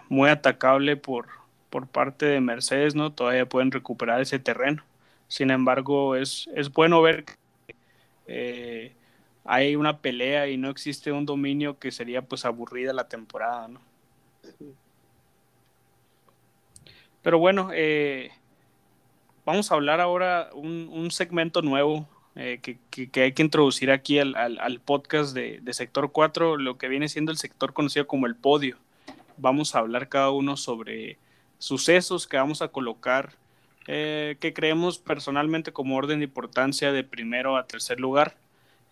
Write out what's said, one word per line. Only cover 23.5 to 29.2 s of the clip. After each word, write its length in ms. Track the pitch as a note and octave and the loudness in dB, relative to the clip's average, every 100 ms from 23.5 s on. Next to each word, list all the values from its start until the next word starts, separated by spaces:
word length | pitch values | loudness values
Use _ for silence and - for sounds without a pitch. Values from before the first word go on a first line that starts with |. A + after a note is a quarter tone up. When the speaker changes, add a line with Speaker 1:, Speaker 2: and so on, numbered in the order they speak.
| D#3 C#3 B2 C3 | 6 4 4 2
Speaker 1:
aquí 280 | C3+ C#3 C#3+ | 2 2 2
al, 160 | C#3 A2+ | 2 0
al, 240 | A#2+ A2+ | -4 -4
al 200 | A#2+ A#2+ | -6 -4
podcast 540 | - C#3+ - D3+ D3 | 0 0 0 -2 -2
de, 260 | B2+ A#2+ A2 | -4 -8 -10
de 120 | B2 | -10
Sector 380 | A#2+ B2 C#3 C#3+ | -10 -6 -2 -2
cuatro, 460 | - D#3 E3 E3 D3 | 2 2 2 0 0
lo 200 | C3 B2+ | -2 -6
que 100 | C3 | -4
viene 220 | C3+ D3+ | -4 -4
siendo 220 | D#3 D#3 | -4 -4
el 60 | D#3+ | -4
sector 360 | - - C3+ | -8 -6 -4
conocido 340 | D3 C#3+ D3 C#3+ | -2 -2 -2 -2
como 200 | C#3 B2 | 0 -2
el 80 | A#2 | 0
podio. 420 | C#3 D3 C#3 - _ _ - - | 2 4 2 -8 _ _ -20 -20